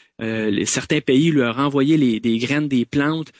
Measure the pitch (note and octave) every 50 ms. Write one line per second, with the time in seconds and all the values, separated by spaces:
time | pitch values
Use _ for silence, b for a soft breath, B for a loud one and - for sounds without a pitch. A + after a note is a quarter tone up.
0 | b b b - A2+ A2+ A2 A2 G#2+ G#2+ G2+ - G#2 - - C3 - - D#3+ D3+
1 | - - B2+ C3 D#3+ E3 D#3 C#3+ B2 A#2+ A2+ B2+ C#3 C#3+ C#3 C#3 C3+ C#3+ D#3+ D3
2 | C#3 B2 A2 G#2+ - A#2+ A2+ A2+ A#2+ B2 C#3+ D3+ D3+ C#3+ C3+ B2 A#2 - - C#3+
3 | C#3+ D3+ D#3 D#3+ D#3 - b